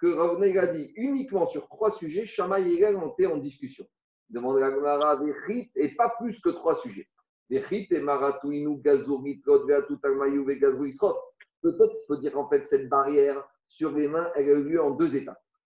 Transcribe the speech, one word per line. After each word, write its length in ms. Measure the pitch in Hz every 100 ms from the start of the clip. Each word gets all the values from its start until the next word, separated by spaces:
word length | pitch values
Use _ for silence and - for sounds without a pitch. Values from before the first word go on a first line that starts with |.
Que 60 | 175
Ravuna, 400 | 160 170 180 196
il 100 | 185
a 100 | 170
dit 240 | 165 139 214
uniquement 500 | 262 269 - 196 165
sur 220 | - -
trois 220 | - 214
sujets, 340 | - 160 170 226
Shammai 380 | - 180 196
et 100 | 180
Hillel 240 | 175 208 196
ont 140 | 156
été 160 | - 185
en 100 | 151
discussion. 480 | 143 - - - - _ _ _ _
Demande 300 | 117 127 135
la 100 | 135
Gemara, 440 | 135 147 143 151 143
Vechit, 560 | 147 143 - 240 - 139
et 200 | 147 -
pas 180 | 240 -
plus 220 | 233 -
que 80 | 175
trois 260 | - 165 151
sujets. 320 | 123 98 - _ _ _ _
Vechit, 380 | 131 - 202 -
et 100 | 165
Maratouinou, 800 | 143 139 143 139 143 147 147 139
Gazou, 380 | 143 135 135 135
Mitlot, 460 | 139 - 143 139 135
Veatout, 340 | 143 143 143
Almayou, 400 | 139 135 139 143
Ve 160 | 139 135
Gazou, 240 | 139 127
Isrot. 320 | 143 131 196 - - _ _ _
Peut-être 340 | 339 - 440 -
qu'il 100 | -
faut 100 | 143
dire 160 | -
qu'en 160 | 139 143
fait, 180 | 143 -
cette 220 | 139 131
barrière 580 | 139 139 147 143 135 - _ _
sur 220 | _ 156
les 160 | 147 147
mains, 200 | 160 170 147
elle 140 | 139
a 40 |
eu 100 | 143
lieu 200 | 143 165
en 80 | 143
deux 240 | 135 165 135
étapes. 240 | - - _ _